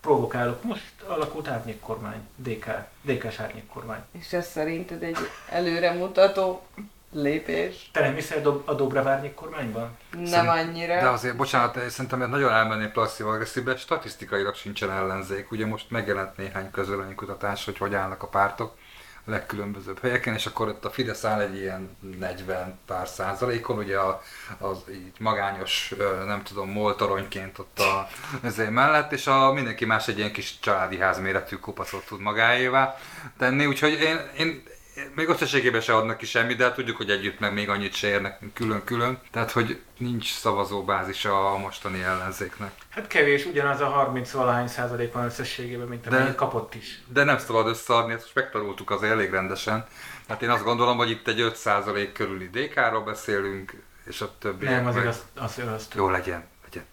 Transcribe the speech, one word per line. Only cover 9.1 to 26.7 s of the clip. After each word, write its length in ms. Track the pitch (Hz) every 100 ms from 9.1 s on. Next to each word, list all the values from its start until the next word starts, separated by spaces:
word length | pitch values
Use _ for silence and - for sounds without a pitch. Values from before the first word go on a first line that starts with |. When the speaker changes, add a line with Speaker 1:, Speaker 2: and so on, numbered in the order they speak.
| 135 143 - - 156 120 110 117 - -
Speaker 2:
Nem 140 | 170 175
Speaker 3:
Szerint-, 240 | 175 170
Speaker 2:
annyira. 480 | 165 165 170 170 175
Speaker 3:
de 80 | 180
azért, 260 | 120 123 117
bocsánat, 540 | 131 127 120 123 120
szerintem 320 | - 127 127
ez 80 | 123
nagyon 220 | 139 131
elmenné 340 | 110 110 110 107
passzív-agresszívbe, 880 | - 107 - 107 110 113 131 123 127
statisztikailag 800 | - 160 107 - - 101 98 -
sincsen 360 | 104 101 101
ellenzék. 600 | 95 95 95 95 98 101
Ugye 140 | 110 110
most 240 | 110 -
megjelent 460 | 117 104 98 95 -
néhány 340 | 98 98 98
közvéleménykutatás, 960 | 98 98 98 95 98 101 98 101 98 -
hogy 120 | 95
hogy 180 | 98 101
állnak 280 | 95 95
a 40 | -
pártok 500 | 98 101 - 110 - - - - - -
a 20 |
legkülönbözőbb 680 | 107 - 101 101 101 92 95
helyeken, 320 | 127 123 -
és 120 | 107 110
akkor 220 | - 110
ott 180 | 101 107
a 40 |
Fidesz 340 | - 117 101
áll 160 | 110 107
egy 160 | 101 98
ilyen 400 | 95 92 95 - 95 90
negyven 600 | 92 92 92 92 90 90 -
pár 200 | 92 87
százalékon, 680 | - 95 98 123 117 120 107
ugye 200 | 98 98
a, 240 | 95 95 - - - 98
az 200 | 98 95 -
így 200 | 98 92 -
magányos, 760 | 110 104 98 98 95 - - 95
ö, 260 | 101 95 95
nem 180 | 104
tudom, 260 | 101 98
moltoronyként 920 | 95